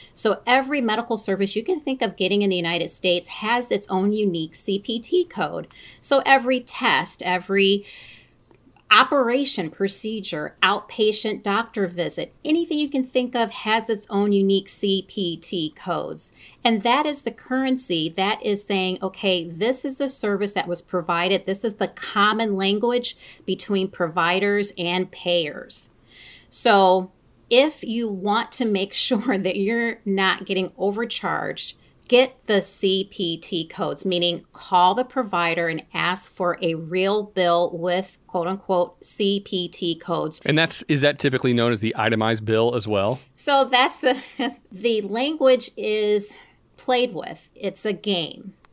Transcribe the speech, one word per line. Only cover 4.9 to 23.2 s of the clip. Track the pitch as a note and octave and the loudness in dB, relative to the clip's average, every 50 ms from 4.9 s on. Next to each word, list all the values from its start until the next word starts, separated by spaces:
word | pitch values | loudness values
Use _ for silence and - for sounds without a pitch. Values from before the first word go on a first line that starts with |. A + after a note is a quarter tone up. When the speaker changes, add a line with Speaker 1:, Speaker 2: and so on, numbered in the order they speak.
| A3 A#3 | -6 -6
Speaker 1:
T | A3+ - E4+ F4+ F4 | -4 0 0 0 0
code. | - - - E3+ D3+ E3 E3+ D#3+ - - - - - - - | 0 -2 -4 -4 -4 -4 -8 -10 -12 -16 -20 -20 -20 -20 -12
So | - - C#4+ C4+ - | -2 2 2 2 6
every | - C4+ C4+ A#3 B3 C4 B3 | 6 4 4 6 2 0 0
test, | B3 - - - B3+ A3+ D#3 C3+ E3 - - - - | -2 -6 -10 -2 0 2 2 2 0 -2 -6 -6 -2
every | F3+ F3+ F3+ F#3 - G3 G3 G3 G3 G3+ G3+ G3+ - - - - - - - - _ _ _ _ _ - _ _ _ _ _ _ - | -2 -2 -2 -2 0 2 2 4 4 2 2 -2 -8 -20 -20 -20 -20 -20 -20 -20 _ _ _ _ _ -20 _ _ _ _ _ _ 4
operation, | G#3+ G#3+ C4 C4 D4+ C#4+ B3 A#3 A#3+ C4+ C#4+ C4 - - E3+ D#3 | 6 6 6 4 4 2 2 2 2 0 0 0 -2 -4 -6 -6
procedure, | D#3+ - G3 G3 - - - G#3+ A3 A3 G3 - - D3+ D3+ D3+ - - | -4 -2 -2 -2 -2 -4 -6 -6 -8 -8 -8 -8 -6 -6 -6 -8 -4 0
outpatient | - F#3 G3+ - - - - - G#3+ G#3+ G#3 G#3 - A3 G#3 - | 2 2 2 0 -4 -10 -2 0 2 2 2 0 -2 -4 -4 -4
doctor | - G#3 G3 G#3+ A3+ - - G#3+ G3 E3+ | -2 -2 0 0 -2 -2 -4 -4 -4 -4
visit, | F3 F3 E3 D3+ - - D#3 - _ _ - | -2 -4 -4 -4 -4 -6 -8 -8 _ _ -2
anything | D4 D#4 E4+ E4+ D#4+ D#4 D4 | 0 0 0 0 0 -2 -2
you | D4+ C#4+ | -2 -2
can | C#4+ C4+ B3+ | -2 -2 -2
think | B3+ - B3+ B3 A#3+ - | 0 0 -2 -2 0 0
of | A#3+ A3+ G#3+ | 0 -2 -2
has | - - - G#3+ A3 A3+ A3 A3+ | -2 -8 -4 0 0 0 0 -2
its | A3 G3+ - - | -4 -4 -4 -4
own | - G3 G3+ G#3 | 0 0 2 4
unique | G3+ G3 G3 G3 G3 F#3+ G3 - | 4 4 4 4 2 2 0 -2
C | - - - G3+ G3 F#3+ F#3+ - | -8 -4 -2 0 0 -2 -2 -6
P | - G#3+ F#3+ E3+ E3 | -6 -4 -4 -4 -4
T | D#3+ - - - F3 D#3 D#3 - | -6 -10 -8 -6 -6 -6 -6 -8
codes. | - - F3+ E3+ D3+ D3+ D3+ D#3+ D#3 - - _ - - - - _ - | -10 -6 -6 -4 -4 -4 -6 -8 -10 -12 -12 _ -18 -20 -20 -14 _ 0
And | A#3+ A3+ G#3 G3 | 2 2 2 2
that | A#3 B3 C#4+ D4+ D4+ | 2 2 2 2 0
is | D4 C#4+ - | -2 -4 -6
the | A3+ | -8
currency | A3 - - - C4 C4 C4 C4 C4 B3+ - - F3+ D#3+ D#3 D#3+ | -10 -10 -8 -4 -2 -2 0 0 0 -2 -2 -2 -2 -2 -2 -4
that | D#3+ - F#3+ G3+ G#3+ - - | -2 0 0 0 0 0 0
is | G#3+ G3+ G3+ - | -2 -2 -2 -2
saying, | - G3+ F#3+ F#3 F#3 F#3 - | -2 -2 0 0 0 -2 -4
"Okay, | - F#3+ F#3+ - - G3 F#3 F3+ E3 | -6 -8 -8 -2 0 0 0 0 -2
this | F3 E3 D#3+ G3+ A#3 C4 C4 - | -6 -6 -2 -2 -2 -2 -2 -4
is | C#4 C4 - | -6 -4 -4
the | C#4 C4 | -4 -4
service | - - - G#3 G3+ F#3 G#3 G3+ G3+ | -4 -4 -4 -2 -2 0 -2 -2 -2
that | G3 - F3 | -4 -2 -2
was | F3 - - | -4 -6 -6
provided. | - - F3+ E3 - F3 E3+ F3 F#3+ G3 F3+ - - | -4 -4 -4 -2 0 -2 0 2 2 0 0 0 -2
This | G3 G3 - | -6 -2 -2
is | A3+ G3+ | -6 -4
the | - - - | -2 -4 -6
common | - - - - - G#3+ G3+ G#3+ A3 A3 A3+ G#3+ G3+ | -6 -8 -12 -6 0 2 4 4 4 2 0 0 0
language | F#3+ G3 F#3+ G3+ G#3 A3+ A#3 A#3+ B3 A#3+ - - - | 0 2 2 2 2 2 0 0 0 -2 -4 -10 -12